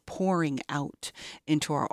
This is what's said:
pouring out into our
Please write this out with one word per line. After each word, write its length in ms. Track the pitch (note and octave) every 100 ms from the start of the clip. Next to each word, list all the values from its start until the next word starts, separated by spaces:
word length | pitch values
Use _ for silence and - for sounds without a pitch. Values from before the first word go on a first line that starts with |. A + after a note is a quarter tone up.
| -
pouring 540 | - F#3+ F3+ D#3+ C3 -
out 420 | D3 C#3+ - - - - - -
into 260 | D3+ -
our 140 | D3 -